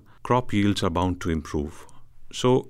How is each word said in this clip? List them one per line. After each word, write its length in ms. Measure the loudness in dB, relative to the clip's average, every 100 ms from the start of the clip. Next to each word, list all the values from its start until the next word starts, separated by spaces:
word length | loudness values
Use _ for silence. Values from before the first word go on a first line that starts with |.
| -10 -8
crop 300 | 0 2 2
yields 300 | 2 2 2
are 80 | 0
bound 300 | 2 0 0
to 100 | -2
improve. 560 | -2 -2 -4 -4 -8 -18 -18 -18 -16 -12
So 360 | -2 2 2